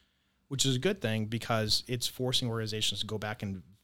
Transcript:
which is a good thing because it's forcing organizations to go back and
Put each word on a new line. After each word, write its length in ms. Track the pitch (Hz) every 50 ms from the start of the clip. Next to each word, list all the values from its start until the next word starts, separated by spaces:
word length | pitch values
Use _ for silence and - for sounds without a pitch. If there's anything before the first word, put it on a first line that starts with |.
| _ _ _ _ _ _ _ _ _ -
which 160 | 143 131 -
is 100 | 135 127
a 40 | 127
good 200 | - 185 208 -
thing 280 | - 110 110 110 107
because 560 | 107 113 113 - - 117 110 110 107 - - -
it's 200 | - 127 120 -
forcing 420 | - - - 127 123 127 - 127 117
organizations 500 | 113 113 110 107 110 110 110 - 101 -
to 60 | -
go 120 | 104 110
back 240 | 104 110 107 107 -
and 220 | 107 101 98 90 - - 98 _